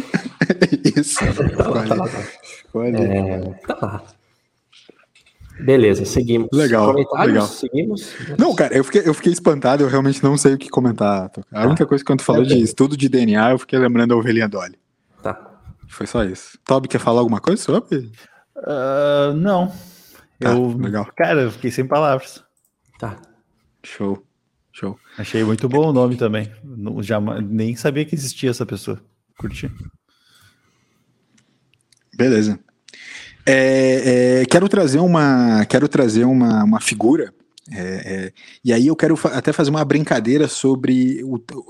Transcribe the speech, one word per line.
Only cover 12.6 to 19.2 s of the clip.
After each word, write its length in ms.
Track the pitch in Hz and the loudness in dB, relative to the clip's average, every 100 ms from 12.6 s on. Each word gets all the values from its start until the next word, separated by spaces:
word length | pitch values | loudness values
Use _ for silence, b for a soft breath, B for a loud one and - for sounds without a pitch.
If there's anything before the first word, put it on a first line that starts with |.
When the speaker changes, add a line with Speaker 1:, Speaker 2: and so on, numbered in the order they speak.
Speaker 1:
de 60 | 110 | 2
estudo 260 | - 135 147 | 2 0 2
de 140 | 135 | 0
D 100 | 131 | 2
N 160 | 113 104 | 2 2
A, 140 | 117 | 2
eu 80 | 131 | 0
fiquei 200 | - 131 | 0 0
lembrando 300 | 123 120 117 | 2 2 2
da 80 | 120 | 2
ovelhinha 320 | 117 113 107 | 2 0 -2
Dolly. 280 | 98 78 - _ _ _ _ | -6 -12 -16 _ _ _ _
Speaker 2:
Tá. 380 | 101 - - _ - - - | -12 -12 -18 _ -20 -20 -20
Speaker 1:
Foi 200 | - 101 | -14 -6
só 180 | 123 | -4
isso. 340 | 98 90 - - | -4 -6 -16 -14
Tobi, 240 | - 135 135 | -2 0 0
quer 100 | 120 | -2
falar 220 | 123 117 | 0 2
alguma 200 | 120 110 | 2 0
coisa 220 | - 208 | 0 -2
sobre? 480 | - 160 - 147 113 110 b b b - | 0 -2 -2 -6 -6 -18 b b b -14
Speaker 3:
Ah, 800 | - 143 131 139 143 143 | -8 -6 -4 -2 0 2